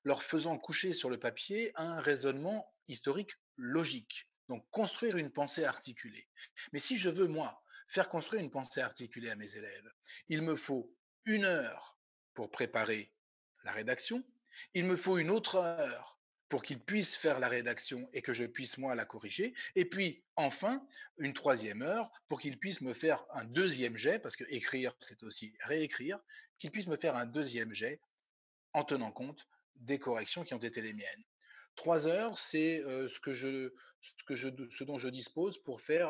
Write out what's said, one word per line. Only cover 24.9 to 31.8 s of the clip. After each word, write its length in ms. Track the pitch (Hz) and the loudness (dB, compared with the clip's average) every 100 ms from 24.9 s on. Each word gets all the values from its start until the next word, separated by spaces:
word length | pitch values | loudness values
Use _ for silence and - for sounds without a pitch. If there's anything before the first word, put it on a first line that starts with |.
| - | -2
c'est 220 | - 113 | -14 -12
aussi 320 | 113 - 107 - | -8 -8 -8 -10
réécrire, 580 | - 156 151 - 135 202 - - - _ | -2 0 0 -2 -4 -6 -8 -20 -20 _
qu'ils 140 | 151 | -8
puissent 160 | 214 175 | -4 -2
me 80 | 147 | 0
faire 180 | 160 | 2
un 100 | 127 | 2
deuxième 480 | 117 135 139 117 113 | 0 -2 -2 -2 -4
jet 280 | 104 113 151 _ _ _ _ _ _ _ | -2 -4 -6 _ _ _ _ _ _ _
en 100 | 151 | -2
tenant 300 | 147 139 110 | 2 0 -2
compte 340 | - 135 151 - _ _ - | -6 -10 -10 -18 _ _ -16
des 240 | 120 139 | -4 -2
corrections 420 | 135 113 110 175 | 0 0 0 -4
qui 100 | 165 | -4
ont 40 | 123 | -6
été 220 | 113 117 | -4 -6
les 120 | 110 | -6
miennes. 320 | 107 101 - - _ - - - | -6 -8 -10 -14 _ -20 -20 -20
Trois 320 | - | -6